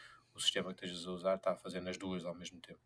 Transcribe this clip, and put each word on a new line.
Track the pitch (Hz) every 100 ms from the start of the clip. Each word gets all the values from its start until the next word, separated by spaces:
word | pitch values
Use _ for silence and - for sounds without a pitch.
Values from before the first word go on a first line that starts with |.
| - - _
o | -
sistema | - 98 90
que | 92
estejas | 92 87 87
a |
usar | 90 90 95
está | -
a | 90
fazer | 95 90
nas | 90 90
duas | 95 92
ao | 82
mesmo | 87 87 90
tempo. | - 85